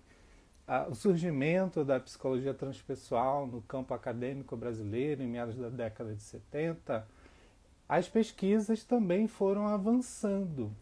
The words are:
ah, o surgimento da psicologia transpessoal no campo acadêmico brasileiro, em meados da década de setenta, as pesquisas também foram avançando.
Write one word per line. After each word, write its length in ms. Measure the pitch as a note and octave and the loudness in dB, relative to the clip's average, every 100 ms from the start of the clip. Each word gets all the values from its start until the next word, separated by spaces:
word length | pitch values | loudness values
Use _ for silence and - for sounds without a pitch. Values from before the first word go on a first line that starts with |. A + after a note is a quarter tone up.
| - - - - - - - | -12 -20 -20 -20 -20 -18 -2
ah, 220 | C3 - | -2 0
o 60 | - | 2
surgimento 880 | G#3 E3+ F3 C#3+ C#3+ F3+ F#3+ E3 | 4 4 4 2 4 4 2 2
da 160 | C#3 C3 | 2 2
psicologia 540 | - - C3+ C3 C3+ | 0 -6 -2 0 0
transpessoal 920 | C3+ C3+ - - C3 - A#2+ B2+ C#3+ C#3 | -2 -6 -8 -8 -10 -2 0 2 0 -2
no 160 | A#2+ | -8
campo 300 | G#2 C3 B2+ | -8 -8 -4
acadêmico 640 | B2 - A#2 B2 D3 C3+ B2 | -6 -4 -4 -4 -6 -8 -6
brasileiro, 680 | A#2+ A2+ G#2 A2 C#3+ C#3+ | -6 -4 -4 -2 0 0
em 60 | C3 | -2
meados 300 | A#2+ A#2+ A#2 | -4 -4 -6
da 100 | A#2+ | -6
década 480 | B2 A#2 A2 A#2 G#2+ | -4 -6 -6 -8 -8
de 80 | |
setenta, 840 | - - - D3 E3 E3 - A#2+ G#2+ - - - - - _ _ - | -10 -16 -8 -2 -2 -2 -4 -4 -4 -14 -20 -20 -20 -20 _ _ 0
as 180 | D3 F3+ | 0 2
pesquisas 760 | A3+ G#3+ - F#3+ G#3+ G#3 A3 - | 2 0 0 2 4 2 -2 2
também 420 | B3 G3 F3+ A3 | 2 4 4 2
foram 400 | - G3 G3 G#3 | 2 2 2 2
avançando. 1040 | G#3 G3 A#3+ B3 - G#3+ G3 F#3+ D3 G#2+ G#2+ | 2 4 2 2 -2 -2 0 -2 -2 -4 -6